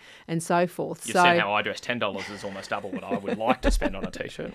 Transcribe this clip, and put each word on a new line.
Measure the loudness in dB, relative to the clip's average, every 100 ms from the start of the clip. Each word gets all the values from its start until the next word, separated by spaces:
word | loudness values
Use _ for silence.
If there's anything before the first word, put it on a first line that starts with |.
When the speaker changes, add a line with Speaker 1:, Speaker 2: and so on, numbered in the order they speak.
| -16 -20 -4
Speaker 1:
and | -4
so | 2 2 2
forth. | 0 -6 -6 0
Speaker 2:
You've |
Speaker 1:
So | 6
Speaker 2:
seen | 8 6
how | 4
I | 2
dress. | 0 -4
Ten | -4 0
dollars | 0 -2 -8
is | -8
almost | -8 -8 -6
double | -6 -4
what | -8
I | -4 -4
would | -4 -2
like | 0 2
to | 2
spend | 2 0 -4
on |
a | -8
t-shirt. | -8 -10 -8 -10